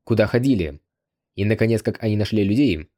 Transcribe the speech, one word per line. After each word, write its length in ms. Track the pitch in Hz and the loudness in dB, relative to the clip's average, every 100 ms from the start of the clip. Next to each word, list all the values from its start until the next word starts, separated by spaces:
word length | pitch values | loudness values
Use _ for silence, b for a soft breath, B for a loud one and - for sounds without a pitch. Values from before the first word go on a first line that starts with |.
куда 220 | - 110 104 | -2 0 2
ходили, 540 | 120 135 113 78 71 _ _ _ _ _ | 2 2 0 -2 -8 _ _ _ _ _
и, 100 | - | -4
наконец, 380 | 104 110 113 113 | -2 0 2 0
как 200 | - - | -2 -4
они 140 | 113 104 | -2 -2
нашли 280 | 101 107 | 0 0
людей, 440 | 98 110 143 78 - | 0 2 2 0 -6